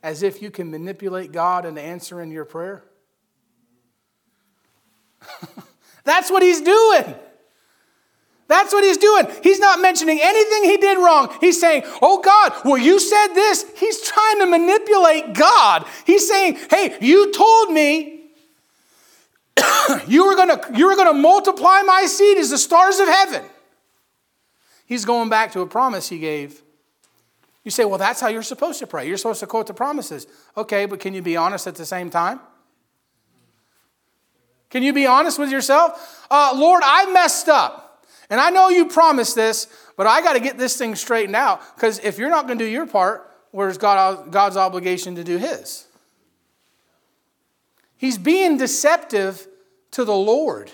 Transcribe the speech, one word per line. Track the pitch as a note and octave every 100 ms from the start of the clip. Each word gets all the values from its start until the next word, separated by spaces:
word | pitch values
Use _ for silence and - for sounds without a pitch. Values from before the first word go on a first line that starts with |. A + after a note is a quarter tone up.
as | D#3+ D3+
if | G3 G3
you | G#3
can | G3 E3+
manipulate | D#3 F3 F#3+ G3 F#3 F3
God | D#3+ E3+ F3+ E3+
into | D#3
answering | D3 F3 E3+ F3+ D#3+
your | D#3 D3+
prayer? | D#3+ F3+ G3 _ _ _ _ _ _ _ _ _ _ _ _ _ _ _ _ _ _ _ _ _ _ _ _
<laughs> | - - - - - _ _ _
That's | - E4+ F4+
what | F#4
he's | F4+ E4+
doing. | D4+ G#4 A4+ F4+ - - - _ _ _ _ _ _ _ _ _ _ _ _
That's | E4 G4+
what | G4+
he's | G4 F4+
doing. | G#4 G#4 C#4+ -
He's | E4+ G4
not | G4+ F4+
mentioning | F#4 F4+ D#4+ D#4
anything | D#4+ G#4+ G#4+ G#4+
he | G4 G4+
did | G4 F#4+
wrong. | F4+ D#4 C4+ -
He's | F4+ E4+
saying, | E4+ D4+ - -
"Oh, | D4 F#4+
God, | F#4+ G#4 G4 -
well, | C4 C4+
you | B3 F#4+
said | - G#4 G#4
this." | F4 G#4 G4 - -
He's | G#4+ A4
trying | - G#4+ A4 G#4
to | F#4
manipulate | E4+ E4+ G#4 G#4+ G#4 E4+ D#4+ D4+
God. | G3 D#4+ A#4+ A#3 E3 D#3+ - -
He's | F#4+ F4
saying, | G4+ F#4+ - -
"Hey, | F4+ F#4 -
you | A#3 F4+ G4+
told | G4+ G#4+ A4+ G#4
me | D#4 D4 D#4 D4+ - - _ _ _ _ _ _ _ _ _ _ _ _ -
<coughs> | - - - C4 C#3+
you | C4 G4
were | F#4+
gonna, | F#4 D4+ -
you | A#3 F4+
were | G4
gonna | F4+
multiply | C#4+ D4+ G4 G4 F#4 E4+ F#4+
my | G4 F#4 F#4+
seed | - G4+ F#4+
as | C#4+
the | C4+
stars | - E4+ F#4 F#4+
of | F#4+
heaven." | F4+ G4 G#3 - _ _ _ _ _ _ _ _ _ _ _ _ _ _
He's | A#3+
going | G3+ A#3+ A3+
back | A3 A3
to | G3+
a | F3+
promise | A3+ C4 G#3+ -
he | E3+
gave. | D#3+ D3+ C#3+ C#3+ _ _ _ _ _ _ _ _ _ _ A3
You |
say, | G3+
"Well, | G#3+ G3
that's | G3 A#3+
how | A#3+
you're | A3+
supposed | A3 C4 E4 -
to | A#3+
pray. | D#3 C3+
You're | F#3+
supposed | A#3 G#3+
to | G3+
quote | A3+ G#3+
the |
promises." | G3+ C4 D4 - D3 - _ _ -
Okay, | G#3+ G#3 G3+
but | G3
can | F#3+
you | F#3+
be | F3 E3+
honest | E3+ G3 -
at | -
the | D#3+
same | F#3 F3
time? | E3+ F3 C4 _ _ _ _ _ _ _ _ _ _ A#2 A2+ _ _ _ _ _ _ _ _ _ _ _
Can | B3+
you | C4
be | C#4 C4+
honest | C4 D#4+ C#4+
with | C#4+
yourself? | C4+ - C#4 E4 E4 - - -
Uh, | C#4+ C#4+ C4
"Lord, | D#4 F4+ C#4+
I | D#4 G4
messed | F#4 E4+ - -
up. | C#4+ C#3 - - _ _ _ _
And | G#3+
I | D#4
know | F#4 F#4+
you | F4+ E4
promised | - E4 C#4+ A#3 A#3
this, | A3 A3 - _ _ -
but | G3+
I | B3+
gotta | E4+ C4+
get | B3 C4
this | B3+ B3
thing | A#3+ G#3+
straightened | - A3+ G#3 G#3+
out, | C4 F#3 - _
'cause | A3+ G#3+
if | G#3 D#3+
you're | B3+
not | E4 C4+
gonna | A#3+
do | A3+
your | A#3 D#4+
part, | G#3 F#3 G#3+ - _ _
where's | F#3+ G3 F#3
God, | G#3 G3 F#3+ F#3+ F#3
God's | F#3+ G3+ F#3+
obligation | F#3+ F#3 F3+ F3+ F#3 F3
to |
do | E3+ F3
his?" | C4 A#3+ - - _ _ _ _ _ _ _ _ _ _ _ _ _ _ _ _ _ _ _ _ _ _
He's | C4 A3+
being | F3+ F4+ F#4+ C#4+
deceptive | C4 - - E4+ - G#3+ F#3+ F#3 - _ _ _ _
to | -
the | A#3 G3+
Lord. | G3+ B3 D#4 A#2 G#2